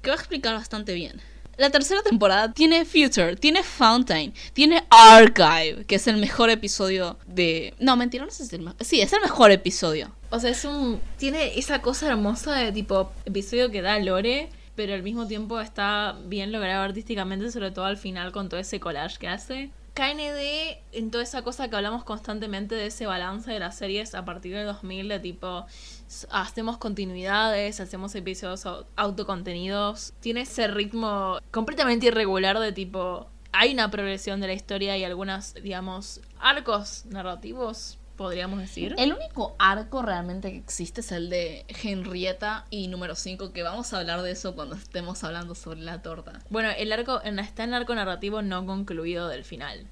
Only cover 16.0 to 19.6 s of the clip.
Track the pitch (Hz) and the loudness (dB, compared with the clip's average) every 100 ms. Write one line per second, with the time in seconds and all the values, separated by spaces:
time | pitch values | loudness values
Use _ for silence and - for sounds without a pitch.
16 | 208 - - 202 196 220 190 190 196 196 | -4 -8 -8 -8 -6 -4 -4 -2 -4 -6
17 | 226 214 190 190 220 233 196 185 190 202 | -8 -6 -6 -6 -6 -6 -8 -6 -6 -6
18 | 196 185 180 190 190 175 190 202 180 143 | -8 -10 -8 -8 -8 -8 -8 -8 -8 -8
19 | 160 - 175 190 - 262 | -8 -10 -10 -10 -10 -12